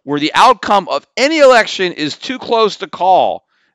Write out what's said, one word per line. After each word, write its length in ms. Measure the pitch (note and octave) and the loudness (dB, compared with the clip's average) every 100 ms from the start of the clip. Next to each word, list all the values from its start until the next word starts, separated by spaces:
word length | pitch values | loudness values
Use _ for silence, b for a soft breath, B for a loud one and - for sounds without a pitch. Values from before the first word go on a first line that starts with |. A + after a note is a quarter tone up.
where 160 | - C#3+ | -8 -4
the 120 | D3+ | -2
outcome 540 | D#3+ A3 A3+ - G3+ E3+ | 2 2 2 0 -2 -2
of 160 | C#3 - - | -6 -8 -4
any 240 | C4+ D#4+ | -2 4
election 540 | C#4 A#3+ G#3+ - F#3 | 4 4 2 -4 -6
is 240 | - D3 - | -4 -8 -8
too 220 | - B3+ | -12 -12
close 380 | - A3+ A3 - | -4 -2 -2 -4
to 100 | F3 | -12
call, 580 | - F3+ F3+ A2+ E2+ _ _ _ | -4 2 2 2 -4 _ _ _